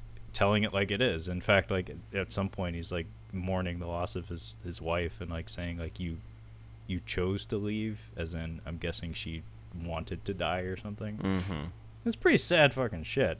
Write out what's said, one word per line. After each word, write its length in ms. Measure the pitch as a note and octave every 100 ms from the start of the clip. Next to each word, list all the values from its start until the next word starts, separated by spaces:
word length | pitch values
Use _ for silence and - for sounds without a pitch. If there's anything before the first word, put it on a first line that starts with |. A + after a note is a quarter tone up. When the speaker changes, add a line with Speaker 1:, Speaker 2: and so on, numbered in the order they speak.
| - - -
Speaker 1:
telling 300 | - G2+ G#2+
it 100 | G#2
like 160 | G2 G2
it 100 | G2+
is." 260 | B2+ E2 F2
In 140 | F2+
fact, 280 | - G2 -
like, 240 | F#2+ F2+ D2 -
at 180 | G2 F#2
some 160 | - G2
point 300 | - F2+ E2+
he's, 140 | E2
like, 140 | F2 E2 - -
mourning 460 | F#2 F2+ F#2 F2+ F2
the 80 | E2+
loss 280 | E2+ F2+ F#2
of 140 | -
his, 260 | E2+ - -
his 180 | F2 E2
wife 380 | D#2+ F2 E2+ -
and, 100 | F2
like, 200 | E2 D#2+
saying, 280 | - F2 E2+
like, 220 | E2 -
"You, 180 | F2 E2 - - - - - - -
you 140 | E2 -
chose 400 | - F2+ G2 -
to 100 | G#2+
leave," 420 | G#2 G#2+ A2 G#2+ - -
as 180 | E2
in, 280 | E2+ E2 E2 -
I'm 120 | E2
guessing 340 | E2 - E2+
she 300 | E2 E2 D#2+ - - - E2+
wanted 400 | E2+ D#2+ - E2+
to 100 | -
die 280 | F2+ E2 F#2
or 160 | F#2 F#2
something. 400 | G#2+ G#2 G#2+ G#2
Speaker 2:
Mm-hmm. 460 | F#2+ F#2+ F#2+ D#2+ E2 - - -
Speaker 1:
It's 120 | A#3+ -
pretty 220 | F4+ C#4+
sad 360 | - F3 C#3+
fucking 300 | C3 B2 E2+
shit, 340 | - C#3 G2+ D#2+